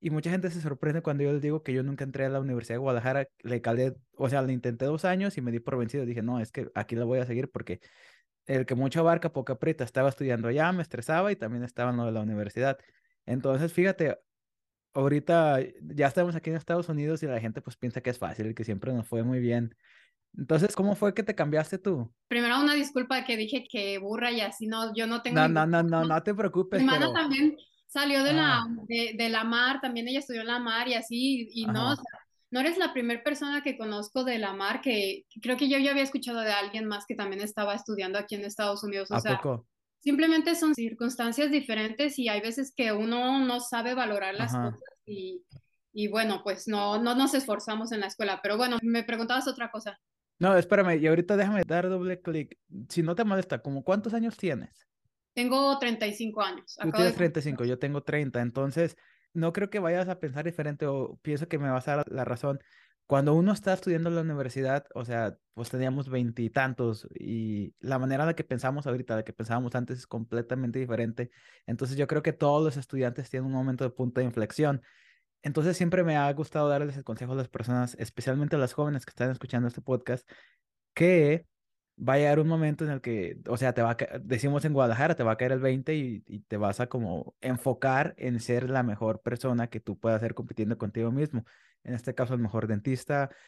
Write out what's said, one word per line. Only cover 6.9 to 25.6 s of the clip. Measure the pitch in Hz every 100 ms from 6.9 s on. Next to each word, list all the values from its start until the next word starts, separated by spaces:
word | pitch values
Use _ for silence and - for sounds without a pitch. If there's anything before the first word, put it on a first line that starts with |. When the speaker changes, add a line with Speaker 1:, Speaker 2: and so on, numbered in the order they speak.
| 117
Speaker 1:
la | 120
voy | 127
a | 123
seguir | 120 139
porque | 101 - 90 - - - _ _ _ -
el | 135 123
que | 123
mucho | 135 165
abarca, | 165 165 165
poco | 143 120
aprieta". | 131 160 156
Estaba | 120 131 135
estudiando | - 135 117 117
allá, | 139 165
me | 185
estresaba | 156 117 117 160 202
y | 196
también | 113 120
estaba | 123 - 123
en | 120
lo | 117
de |
la | 113
universidad. | 107 104 101 117 135 135 _ _ _ _ -
Entonces, | 127 135 135 165
fíjate, | 175 190 185 151 - _ _ _ _ _ _ _
ahorita | 139 135 107 - 170 156 135 131 -
ya | - 147 139
estamos | 180 175 165
aquí | 160
en | 160
Estados | - 175 170
Unidos | 151 147 160
y | 151
la | 117
gente, | 113 135
pues, | - -
piensa | 123 127
que | 123
es | 120
fácil, | 92 - 110
que | 113
siempre | 113 98 131
nos | 123 110
fue | 117
muy | 117 127
bien. | 120 117 117 - _ - _ _ _ -
Entonces, | 127 160 202 -
¿cómo | 202 202
fue | 208
que | 226
te | 208
cambiaste | 214 147 151 151 190
tú? | 202 151 117 - -
Speaker 2:
Primero, | 240 240 254
una | 294 294
disculpa | 285 254 247 262
que | 254 226
dije | 220 247 247
que | 226 196 196
burra | 196 226 240
y | 233
así, | 202 - 220
no, | 226 226
yo | 220 226
no | 233
tengo | 226 156
Speaker 1:
No, | 160
Speaker 2:
ningún |
Speaker 1:
no, | 160